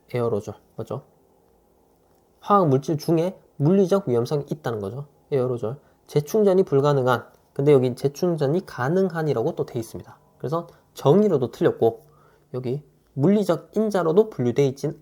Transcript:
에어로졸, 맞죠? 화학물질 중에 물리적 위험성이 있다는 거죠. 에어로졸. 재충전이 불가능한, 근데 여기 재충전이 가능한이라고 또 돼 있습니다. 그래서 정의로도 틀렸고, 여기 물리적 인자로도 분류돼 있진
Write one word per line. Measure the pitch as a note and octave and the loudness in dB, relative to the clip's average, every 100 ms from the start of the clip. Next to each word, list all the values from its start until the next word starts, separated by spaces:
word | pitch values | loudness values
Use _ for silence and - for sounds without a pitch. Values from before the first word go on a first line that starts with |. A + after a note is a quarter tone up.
| _ | _
에어로졸, | B2 A#2 G#2 G#2+ G#2 _ - | -4 -2 -2 -6 -14 _ -16
맞죠? | A2 A#2+ - _ _ _ _ _ _ _ _ _ _ _ _ _ | -10 -10 -12 _ _ _ _ _ _ _ _ _ _ _ _ _
화학물질 | - G3+ E3+ C3 D3 D3+ | 0 2 4 2 0 -4
중에 | - E3 F3 G3 _ - | 0 0 -2 -6 _ -2
물리적 | C#3+ G3 F#3 G3 G3 | 2 2 2 0 0
위험성이 | A#2 A#2+ D3+ C#3 | -2 -2 -4 -6
있다는 | - B2+ A2+ | -8 -6 -6
거죠. | G2 B2 D3 _ _ | -6 -8 -14 _ _
에어로졸. | C#3 B2+ A#2+ G#2+ C#3 _ _ _ | -2 -2 -4 -6 -8 _ _ _
재충전이 | D3 D3+ A3 G3+ F#3 | -4 -2 2 4 4
불가능한, | F#3 C#3 C#3+ C#3+ B2+ A#2 - _ _ | 2 2 2 2 2 0 -4 _ _
근데 | - C#3 | -2 4
여기 | C#3+ B2+ | 4 4
재충전이 | C#3+ C#3 - F3+ E3 C#3 E3+ - | -2 -4 -2 -2 0 0 -2 -4
가능한이라고 | - B2+ F3+ F#3+ E3 D#3 A#2+ C3 | -6 -2 0 -2 -2 -2 -2 -2
또 | - | -4
돼 | D3 B2 | -6 -6
있습니다. | A2 - - - _ _ | -8 -12 -18 -20 _ _
그래서 | C3 E3 E3+ - _ | -6 -6 -6 -16 _
정의로도 | - C3+ F3 G#3+ D3+ A#2+ | -2 4 4 4 2 -2
틀렸고, | - D#3+ - A2+ A2+ - _ _ _ _ | 0 0 2 0 0 -8 _ _ _ _
여기 | B2+ B2 C#3+ - _ _ | -10 -6 -8 -10 _ _
물리적 | - D3+ G#3 G3 D#3+ - G3+ | -2 2 2 2 -2 -4 -4
인자로도 | A3 G3+ E3 E3+ A3 | -2 0 2 2 2
분류돼 | - B2 A#2+ C#3 | 0 -2 2 0
있진 | C3 D3 - | -2 -8 -8